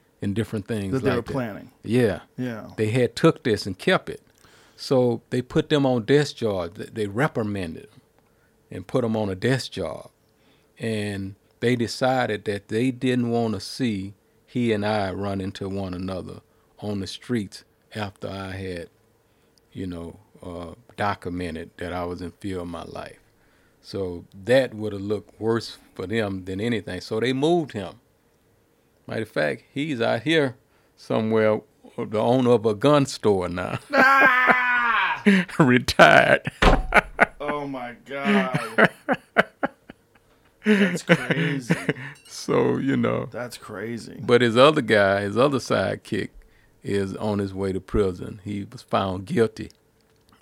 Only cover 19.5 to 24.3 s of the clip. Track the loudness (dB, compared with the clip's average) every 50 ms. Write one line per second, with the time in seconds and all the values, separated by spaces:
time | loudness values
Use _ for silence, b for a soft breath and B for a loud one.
19.5 | b b _ _ _ -10 -10 -10 -10 -10 -12 -14 -16 -18 _ _ _ -18 -16 -14
20.5 | -12 -12 -12 -14 -16 -20 _ -20 _ -4 -2 -2 -2 -4 -8 -8 -6 -6 -6 -6
21.5 | -8 -10 -12 -14 _ -10 -10 -8 -6 -6 -6 -8 -8 -10 -10 -12 -14 _ -10 -8
22.5 | -8 -8 -8 -10 -10 -12 -12 -12 -14 -14 -14 -14 -18 _ _ _ _ b b b
23.5 | b b b b b b _ -12 -8 -6 -6 -6 -8 -10 -14 _